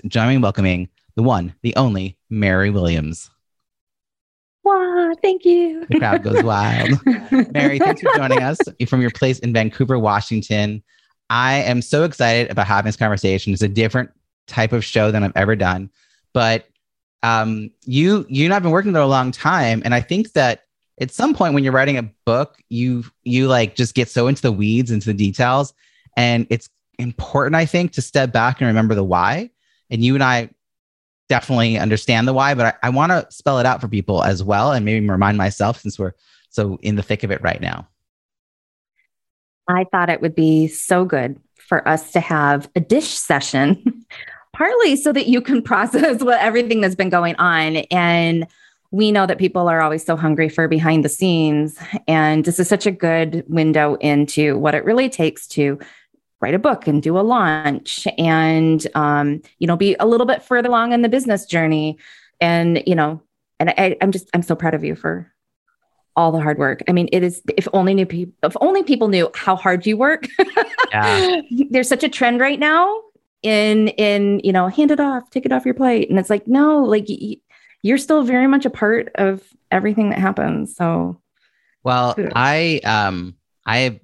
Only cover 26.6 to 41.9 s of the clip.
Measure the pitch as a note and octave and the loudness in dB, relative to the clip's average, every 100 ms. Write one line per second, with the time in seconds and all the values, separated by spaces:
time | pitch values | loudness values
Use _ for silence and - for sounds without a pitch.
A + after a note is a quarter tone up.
26.6 | - _ _ - B2 - - C#3 C#3 E3 | -6 _ _ -8 -8 -8 -4 -2 0 0
27.6 | E3 F3 F3 - - C#3 C3 A2+ A#2+ C3 | 0 0 -2 -4 -2 0 0 0 0 0
28.6 | B2 A2 A2 G#2+ F#2+ F2+ F#2 D3+ A#3+ _ | 0 2 2 0 0 2 2 -2 -6 _
29.6 | _ _ _ A#2 A#2+ C3+ C3 B2 A2+ _ | _ _ _ -2 0 2 2 0 -4 _
30.6 | _ _ _ _ _ _ _ B2 - B2+ | _ _ _ _ _ _ _ -2 0 0
31.6 | A#2 A2+ G2+ A2 - A2+ B2 C3 C#3 C3+ | 2 0 0 -2 0 0 2 0 0 2
32.6 | A2+ - A#2+ B2+ E3 F3 - - C#3+ C3+ | 0 0 -2 0 0 0 -4 -6 -2 0
33.6 | B2 - A2 G#2 F#2 F2+ - F#2 F#2+ G2+ | 0 0 -4 -4 -2 0 0 -2 -2 0
34.6 | B2+ C3+ G#2+ A2 G#2 F#2+ G2+ G#2 G2 - | 0 0 0 0 0 2 2 2 -2 0
35.6 | G#2 B2 G#2+ - F#2 - _ _ _ - | -2 -2 -8 -8 -8 -10 _ _ _ -4
36.6 | G2+ F#2+ G#2+ G#2 - G#2+ G#2 G2 F2+ - | -4 -4 -4 -4 -2 -4 -4 -4 -4 -4
37.6 | F2 - F2+ _ _ _ _ _ _ _ | -8 -10 -14 _ _ _ _ _ _ _
38.6 | _ _ _ _ _ _ _ _ _ _ | _ _ _ _ _ _ _ _ _ _
39.6 | - F3+ F#3 F#3+ F3 E3 E3 D#3+ D#3+ D#3 | -2 -2 0 0 0 0 -2 2 2 4
40.6 | D#3+ - - F3+ F#3 D3 B2+ C#3+ _ _ | 2 -4 0 0 2 -2 -4 -8 _ _
41.6 | _ E3 - | _ -2 0